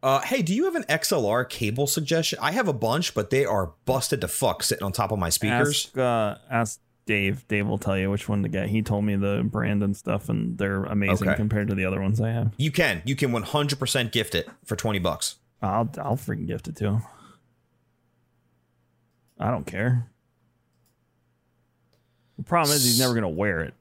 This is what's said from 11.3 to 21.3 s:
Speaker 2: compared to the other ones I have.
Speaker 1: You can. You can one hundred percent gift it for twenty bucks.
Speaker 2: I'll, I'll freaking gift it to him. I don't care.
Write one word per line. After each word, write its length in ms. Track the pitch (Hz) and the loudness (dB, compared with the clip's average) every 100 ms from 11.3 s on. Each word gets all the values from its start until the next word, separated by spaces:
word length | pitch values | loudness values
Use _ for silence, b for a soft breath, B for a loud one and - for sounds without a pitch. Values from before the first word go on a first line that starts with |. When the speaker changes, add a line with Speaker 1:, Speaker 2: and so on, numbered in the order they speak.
| 76 | 2
Speaker 2:
compared 320 | 107 107 101 | 0 0 0
to 60 | 95 | 0
the 100 | 92 | 0
other 140 | 95 | 0
ones 220 | 95 110 | 0 2
I 80 | 110 | 0
have. 240 | 117 117 - | 0 -2 0
Speaker 1:
You 140 | 151 | -2
can. 300 | 156 156 87 101 | 2 2 0 -2
You 100 | 135 | 0
can 160 | 135 | 0
one 120 | 120 | 0
hundred 360 | 101 151 143 139 | 0 -2 -2 -2
percent 320 | 123 135 113 | -2 0 0
gift 240 | 117 107 85 | 0 0 -2
it 120 | - - | -4 -12
for 120 | - - | -6 -2
twenty 240 | 113 101 | 0 0
bucks. 380 | 90 71 - - _ _ | 0 -2 -6 -8 _ _
Speaker 2:
I'll, 260 | 101 101 117 - | -2 0 -2 -4
I'll 180 | 143 135 | -4 -4
freaking 300 | - 110 - | -4 -6 -4
gift 200 | - - | -6 -8
it 80 | 156 | -4
to 80 | 104 | 0
him. 160 | 107 - B B B _ _ _ _ _ _ _ _ _ _ _ _ _ _ _ _ _ _ _ _ | 0 -4 B B B _ _ _ _ _ _ _ _ _ _ _ _ _ _ _ _ _ _ _ _
I 100 | 110 | -2
don't 160 | 71 69 | -2 -4
care. 420 | 92 117 123 117 _ _ _ _ _ _ _ _ _ _ _ _ | -2 2 0 0 _ _ _ _ _ _ _ _ _ _ _ _